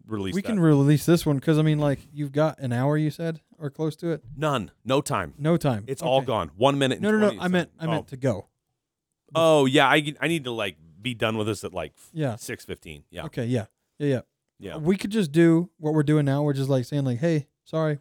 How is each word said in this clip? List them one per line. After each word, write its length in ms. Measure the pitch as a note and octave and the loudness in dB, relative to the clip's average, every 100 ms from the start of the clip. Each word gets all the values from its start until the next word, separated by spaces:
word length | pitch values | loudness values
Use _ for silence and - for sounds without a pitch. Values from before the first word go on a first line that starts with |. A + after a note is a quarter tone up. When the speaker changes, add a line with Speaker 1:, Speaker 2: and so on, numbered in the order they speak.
| - | -10
Speaker 1:
release 300 | G#2+ F#2+ F3+ | -6 -4 -4
Speaker 2:
We 60 | |
Speaker 1:
that? 40 | G3+ | -2
Speaker 2:
can 120 | G#3+ | 2
release 480 | E3 C#3+ C#3 D3+ - | 6 6 6 4 4
this 180 | E3 D#3 | 2 2
one 140 | C#3 | -2
'cause, 180 | E3 D#3 | 2 2
I 60 | |
mean, 160 | D#3 D3+ | 2 2
like, 200 | D3 C#3 - | 0 -2 -8
you've 180 | D3 C#3+ | -10 -6
got 280 | C#3 D#3 - | 0 0 -2
an 120 | C3+ | -4
hour, 240 | A#2+ C#3 D3+ | -2 0 0
you 140 | D#3 | -2
said, 320 | - E3 D#3+ _ _ | -4 -8 -8 _ _
or 140 | D3 | -12
close 240 | C3+ D#3 D3+ | -6 -6 -4
to 140 | E3+ | -6
it? 120 | D3+ A2+ C3 | -6 -10 -4
Speaker 1:
None. 320 | D3+ C3+ F2 _ A2+ | -2 -2 -4 _ 0
No 160 | C3+ | 0
time. 320 | - A#2 D#2+ - | 0 -4 -4 -4
Speaker 2:
No 180 | D3 E3+ | 0 2
time. 260 | D3 A2 A#2 | 0 -2 -6
Speaker 1:
It's 160 | C3+ | -6
all 140 | D3 C3 | 0 0
Speaker 2:
Okay. 80 | B2 | 2
Speaker 1:
gone. 240 | A2 D#2+ E2+ | -2 -4 2
One 220 | C3 C#3 | 2 4
minute 200 | C3+ G#2 | 0 0
and 40 | |
Speaker 2:
No, 80 | G3+ | 0
no, 60 | G#3+ | 2
no. 80 | G#3 | 2
Speaker 1:
twenty 100 | G#2 | 0
Speaker 2:
I 60 | F3+ | -2
meant, 240 | F3+ D#3+ _ | -2 -2 _
Speaker 1:
and 100 | D#3+ | -4
Speaker 2:
I 40 | |
meant 120 | G2+ F2+ | -4 -6
Speaker 1:
oh. 20 | |
Speaker 2:
to 60 | C3 | -4
go. 280 | C3 F#2+ - _ _ _ _ _ _ _ _ | -4 -4 -8 _ _ _ _ _ _ _ _
Speaker 1:
Oh, 320 | D#3 E3 D3+ C3+ | 2 4 6 6
yeah. 220 | C#3+ C3+ | 4 6
I, 260 | D3+ D3 D3 | 4 0 -4
I 60 | C#3+ | -2
need 160 | E3 B2 | -2 -4
to, 60 | |
like, 260 | A2+ G2+ D#2 D#2+ D#2+ | -6 -6 -8 -20 -10
be 120 | A#2 A2+ | -10 -2
done 220 | A2+ A2 | -2 0
with 100 | G#2+ | -2
this 160 | G2+ | -4
at, 100 | G2 | -6
like, 200 | F2 D#2+ _ - | -8 -10 _ -14
Speaker 2:
Yeah. 220 | E3 C#3+ G#2+ | -6 -4 -6
Speaker 1:
six 280 | - - - | -10 -12 -10
fifteen. 380 | F2 F2 D2 _ | -14 -12 -18 _
Yeah. 160 | E2 D2+ | -14 -10
Speaker 2:
Okay, 200 | - A#2 | -6 -2
yeah. 180 | B2 G2 _ _ _ | -2 -4 _ _ _
Yeah, 100 | D3 | -2
yeah. 140 | B2+ - _ _ _ | -2 -6 _ _ _
Speaker 1:
Yeah. 160 | G2 A2+ | -12 -4
Speaker 2:
We 200 | D#3 G3 | -2 -2
could 140 | G#3+ | -2
just 200 | A3 E3 | -2 0
do 380 | D#3 E3+ E3 F3 _ | 4 4 4 0 _
what 160 | D3+ | -2
we're 100 | D#3 | 0
doing 220 | C#3+ D3+ C#3 | 2 2 2
now. 180 | C#3 | 0
We're 100 | D3 | 0
just, 140 | C#3 C3+ | -2 0
like, 140 | C3+ A#2+ | 0 0
saying, 200 | D3 C3+ | -2 -2
like, 140 | A#2 | 0
"Hey, 280 | E3+ D#3+ - _ | 0 0 -4 _
sorry, 340 | _ D#3+ D#3 D3 | _ -4 -2 -2